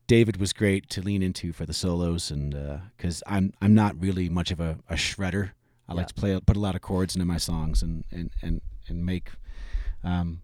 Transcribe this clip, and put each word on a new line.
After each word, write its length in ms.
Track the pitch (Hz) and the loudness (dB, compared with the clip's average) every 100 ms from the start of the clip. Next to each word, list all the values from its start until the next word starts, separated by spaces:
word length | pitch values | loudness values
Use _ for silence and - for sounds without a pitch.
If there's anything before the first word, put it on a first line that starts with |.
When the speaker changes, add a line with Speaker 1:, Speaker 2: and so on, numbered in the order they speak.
| - | 4
Speaker 1:
David 320 | 117 113 92 | 6 6 2
was 140 | 98 | -2
great 340 | - 104 98 - | 2 2 2 0
to 120 | - | -6
lean 200 | 95 101 | -2 0
into 300 | 92 92 87 | 0 -2 -6
for 140 | 82 80 | -6 -6
the 80 | |
solos, 560 | 85 92 87 87 85 - | -2 0 0 0 0 -2
and, 240 | 71 71 | -4 -4
uh, 240 | 71 71 73 92 - | -4 -6 -8 -12 -6
'cause 260 | 87 78 - | -6 -6 -2
I'm, 260 | 101 95 - | 0 0 2
I'm 140 | 101 | 6
not 260 | 107 104 80 | 8 6 2
really 300 | 92 92 90 | -2 0 0
much 200 | 87 85 | 0 -2
of 80 | 82 | -2
a, 200 | 82 78 - | -4 -4 -6
a 60 | |
shredder. 560 | 78 - - 95 92 95 - _ _ - | -4 -2 -2 -2 -2 -4 -6 _ _ -8
I 60 | |
like 120 | 85 | -4
Speaker 2:
Yeah. 20 | 87 | -4
Speaker 1:
to 60 | |
play, 260 | - 101 95 | -2 0 2
put 160 | - 101 | 4 4
a 40 | |
lot 140 | 104 | 4
of 60 | 92 | -2
chords 340 | - 95 92 | -2 0 0
into 120 | 92 87 | 0 0
my 100 | 85 | 0
songs 460 | - 82 80 80 | -2 -2 2 2
and, 220 | 85 82 - | 2 -2 -6
and, 200 | 87 85 - | -6 -6 -4
and, 200 | 87 85 - - - | -2 -2 -4 -10 -8
and 160 | 82 | -4
make, 260 | 87 90 - - - - - - - - | -2 -2 -4 -12 -12 -12 -6 -4 -4 -4
um, 380 | 87 90 85 82 | -2 0 -2 -6